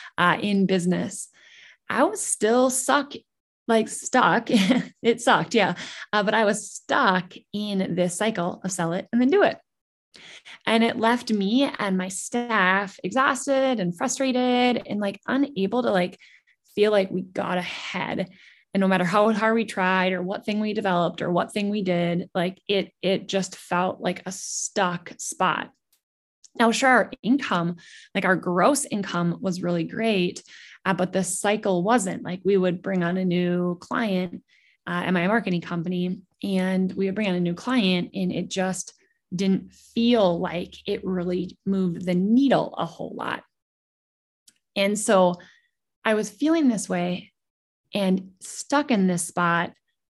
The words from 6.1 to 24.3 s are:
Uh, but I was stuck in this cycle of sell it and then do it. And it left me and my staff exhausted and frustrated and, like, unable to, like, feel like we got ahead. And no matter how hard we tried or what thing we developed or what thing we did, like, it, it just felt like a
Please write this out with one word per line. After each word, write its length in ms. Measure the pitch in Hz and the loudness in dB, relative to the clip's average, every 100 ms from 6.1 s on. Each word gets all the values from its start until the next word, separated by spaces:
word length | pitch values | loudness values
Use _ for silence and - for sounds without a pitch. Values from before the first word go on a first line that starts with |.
Uh, 120 | 208 | 0
but 100 | 202 | 2
I 120 | 214 208 | 2 2
was 260 | 220 - | 0 -6
stuck 640 | - - 208 226 185 180 - _ | -12 -2 2 4 2 -2 -14 _
in 420 | 208 208 196 - 170 | -8 -4 -2 -2 0
this 200 | 180 - | -2 0
cycle 460 | 220 208 175 - | -2 -2 -4 -4
of 80 | 185 | -6
sell 220 | - 165 | -4 -2
it 140 | 185 - | -4 -2
and 100 | 233 | 2
then 80 | 262 | 4
do 140 | 403 | 4
it. 140 | 320 - _ _ _ _ _ - - - - - 202 | 2 0 _ _ _ _ _ -20 -20 -20 -20 -8 0
And 180 | 226 | 2
it 160 | 226 - | 2 2
left 320 | 220 240 - | 0 0 -2
me 380 | 208 196 247 277 - | -2 2 2 0 -2
and 200 | 202 185 | -2 -2
my 100 | 185 | -2
staff 880 | - - 240 240 214 185 190 196 - | -10 -6 -6 0 2 4 2 0 -8
exhausted 760 | 185 254 285 262 285 269 262 226 | -4 0 2 0 0 0 2 0
and 160 | 175 175 | -2 -2
frustrated 880 | 262 - 269 247 247 247 247 233 - | -4 -2 0 0 2 2 2 0 -4
and, 140 | 208 | -4
like, 200 | 202 202 - | -4 -6 -2
unable 560 | 262 277 185 196 240 | 0 0 0 -2 0
to, 80 | 240 | 0
like, 260 | 190 180 - - _ _ _ _ - | 0 0 -6 -20 _ _ _ _ 2
feel 160 | 208 | 4
like 200 | 208 190 | 4 2
we 100 | 185 | -4
got 360 | 185 190 170 180 | -6 -6 -4 -4
ahead. 720 | 175 - - 180 - - 180 - - _ _ | -4 -10 -8 -6 -6 -6 -6 -10 -20 _ _
And 80 | 196 | 0
no 60 | 190 | 4
matter 180 | 185 175 | 4 4
how 260 | 208 220 | 4 4
hard 240 | 208 220 226 | 4 2 2
we 100 | 220 | 0
tried 480 | 202 185 190 185 | 0 0 2 2
or 80 | 180 | -2
what 240 | 180 220 - | -4 -6 -4
thing 140 | 208 | -2
we 140 | 214 | -2
developed 480 | 214 196 175 175 - | 0 0 2 0 -2
or 100 | - | -2
what 220 | 175 - | 0 0
thing 160 | 214 202 | -2 -2
we 140 | 208 | -2
did, 460 | 185 175 170 175 - | 0 0 0 -2 -4
like, 260 | 185 180 190 - | -2 -2 -4 -2
it, 240 | 196 170 - | -2 -2 -4
it 260 | 180 190 - | -2 -2 -2
just 280 | 196 185 - | -4 -4 -8
felt 460 | - 175 185 - | -4 -2 -2 -2
like 220 | 180 180 | -4 -6
a 60 | 214 | -8